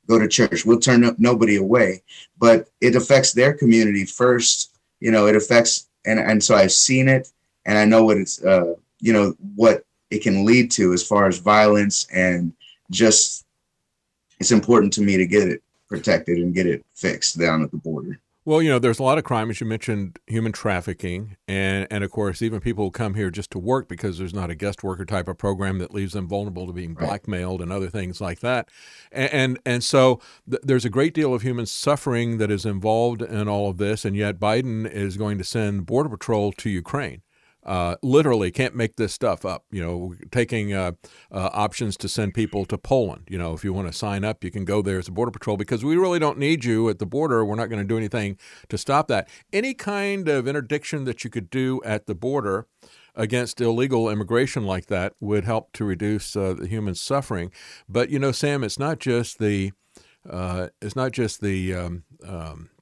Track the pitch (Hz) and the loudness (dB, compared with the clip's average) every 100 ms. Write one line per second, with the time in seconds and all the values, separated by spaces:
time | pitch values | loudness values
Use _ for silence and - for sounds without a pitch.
0 | - 113 107 - 113 117 107 117 131 120 | 2 4 4 4 2 2 4 4 6 6
1 | 120 117 117 120 110 101 95 120 101 90 | 6 6 4 6 4 4 4 4 4 0
2 | _ - - - - 143 - - 120 120 | _ -20 -20 2 6 6 4 0 4 4
3 | - 139 131 117 135 147 123 113 107 101 | 6 6 6 4 4 4 6 6 6 2
4 | 95 - 123 123 117 - - _ _ _ | -2 2 4 4 2 0 -4 _ _ _
5 | 113 110 104 107 - 120 117 - - _ | 2 6 6 4 6 4 6 0 -4 _
6 | - 110 78 107 - 107 95 - - 131 | -2 0 2 2 6 6 6 6 4 4
7 | 131 131 131 _ _ _ - 107 107 113 | 6 4 2 _ _ _ 0 4 6 8
8 | 110 101 92 - 92 95 85 82 _ _ | 8 6 2 -2 4 4 4 -4 _ _
9 | 107 107 101 - 98 101 113 - - _ | 2 4 4 0 -10 4 4 4 -2 _
10 | - 104 113 95 101 123 120 - 92 87 | -8 -4 0 2 6 6 4 2 2 2
11 | - 104 98 87 87 107 107 104 101 - | 2 2 2 2 4 6 8 6 4 0
12 | - 92 92 87 85 - _ _ - 92 | -4 0 0 2 -2 -6 _ _ -8 2
13 | 113 101 - - - _ _ _ _ _ | 4 4 2 -4 -16 _ _ _ _ _
14 | _ _ _ - 92 110 107 120 101 107 | _ _ _ -6 2 2 6 4 4 2
15 | 101 95 87 104 92 - _ _ - 98 | 2 2 4 4 2 -2 _ _ -12 -8
16 | 104 82 - 87 87 90 90 73 _ - | 0 0 0 -2 0 0 0 -2 _ -6
17 | 92 - - 82 85 80 76 - - 73 | -4 -2 -4 -2 0 0 -2 -6 -8 -8
18 | 87 139 _ _ - 156 160 127 120 113 | -10 -14 _ _ -2 0 2 2 2 0
19 | 131 151 - 117 110 104 113 110 - 104 | 0 0 0 -4 -4 -6 -6 -6 -4 -4
20 | 98 - - 113 113 104 110 104 101 85 | -6 -10 -8 -4 -4 -4 -4 -4 -4 -8
21 | 92 87 107 95 - 98 95 98 95 104 | -8 -8 -10 -16 -6 -2 -2 -2 -4 -4
22 | 98 - 101 87 113 107 120 104 98 - | -6 -4 -4 -2 -4 -4 -6 -4 -4 -4
23 | 110 98 98 92 - 95 92 131 - 87 | -6 -4 -4 -6 -10 -8 -2 -2 -4 -8
24 | 107 85 92 95 87 80 101 101 98 90 | -8 -8 -8 -6 -8 -6 -6 -6 -8 -8
25 | 90 98 87 87 101 95 98 95 90 101 | -6 -6 -6 -6 -4 -2 -2 -4 -6 -6
26 | 98 98 90 101 101 90 90 90 85 82 | -6 -6 -6 -6 -6 -8 -10 -10 -10 -8
27 | 92 101 - 90 90 92 87 98 92 104 | -6 -6 -6 -6 -6 -6 -6 -6 -6 -6
28 | 90 87 98 87 117 123 - _ - - | -8 -8 -8 -6 -4 -4 -4 _ -20 -20
29 | _ - 131 147 131 127 127 120 - 143 | _ -6 -2 0 0 -2 -4 -4 0 4
30 | 131 123 - - - 127 135 131 117 113 | 4 4 -4 -20 -8 -6 0 0 0 0
31 | 156 165 147 123 123 120 113 - - 143 | 0 0 -2 -2 -4 -4 -6 -6 -2 -2
32 | 143 117 117 113 104 101 104 98 107 113 | 0 -2 -2 -2 -2 -2 -2 -4 0 0
33 | 120 113 113 110 104 101 101 92 101 107 | 0 -2 -6 -4 -4 -2 -2 -2 -4 -4
34 | 104 101 104 92 104 113 131 110 110 104 | -4 -4 -4 -2 0 0 -2 -6 -6 -6
35 | 98 95 107 101 92 117 104 101 85 123 | -6 -6 -6 -6 -6 -4 -2 -4 -2 -2
36 | 147 104 - 110 101 - 113 92 85 139 | -2 -6 -4 -2 -2 -4 -6 -6 -6 -6
37 | 110 64 _ _ _ _ - 92 87 87 | -6 -12 _ _ _ _ -8 -4 -2 -4
38 | 135 139 147 117 92 - 131 123 113 - | 2 4 4 2 0 -2 -4 -2 -6 -2
39 | 104 - 120 87 95 87 _ 98 85 87 | -6 -2 -4 -2 -6 -8 _ -8 -6 -6
40 | 90 90 - 123 117 117 104 98 90 85 | -8 -12 -8 -4 -2 -2 -4 -4 -4 -6
41 | - _ _ 95 92 - 104 - 110 98 | -16 _ _ -6 -6 -2 -4 -2 -8 -6
42 | 98 - 104 113 110 101 92 101 - 135 | -8 -4 -4 -2 -4 -2 -6 -6 -2 0
43 | 104 - - 90 85 80 98 92 92 - | 0 -6 -12 -8 -6 -6 -6 -6 -8 -8
44 | 107 98 104 107 92 104 92 107 98 92 | -6 -4 -6 -6 -10 -8 -4 -2 -2 -4
45 | 90 92 120 113 - 101 104 120 135 165 | -6 -6 -6 -6 -6 -6 -4 -4 -2 0
46 | 185 175 151 - 143 160 117 113 113 98 | 0 0 -2 -2 -2 -2 0 0 0 -2
47 | 101 139 156 117 107 110 113 110 98 113 | -4 -4 -2 0 0 -2 -4 -6 -4 -4
48 | 107 117 101 98 - - - 131 - 143 | -4 -4 -6 -8 -16 -20 -12 -10 -2 -2
49 | 156 107 - - _ 196 262 262 - 202 | 0 -2 -4 -14 _ -4 -4 -6 -8 -6
50 | 202 196 165 143 123 147 117 147 - 151 | -4 -4 -2 -2 -2 -6 -4 -8 -6 -8
51 | 131 117 117 120 87 135 127 131 110 107 | -6 -8 -8 -10 -8 -4 -2 -4 -4 -6
52 | - 90 120 143 101 98 117 _ _ _ | -6 -8 -4 -4 -2 -4 -6 _ _ _
53 | _ - 110 123 120 - 120 117 135 123 | _ -8 -4 -2 -4 -4 -2 0 0 0
54 | 113 107 104 117 135 135 101 92 - 95 | 0 -2 -2 0 0 -2 -4 -6 -4 -4
55 | 95 - 101 104 95 110 - - 107 87 | -4 -6 -4 -2 -2 -4 -6 -8 -6 -4
56 | 104 107 - 104 95 92 95 110 104 90 | -2 -4 -4 -6 -4 -4 -6 -6 -6 -6
57 | - 139 135 98 90 - - - _ 104 | -4 -4 -4 -8 -8 -12 -20 -20 _ -4
58 | 123 139 139 123 147 143 110 - 139 160 | -2 -2 -2 -2 -2 -2 -4 -4 -6 -6
59 | 127 120 117 - 107 101 98 98 _ _ | -2 -2 -2 -4 -2 -2 -4 -8 _ _
60 | _ _ - 90 92 90 90 _ 104 127 | _ _ -14 -10 -8 -6 -8 _ -10 -6
61 | 131 123 110 - 104 95 92 90 87 87 | -6 -4 -6 -4 -4 -4 -4 -6 -8 -10
62 | - _ 85 90 80 80 82 _ | -14 _ -16 -14 -14 -16 -20 _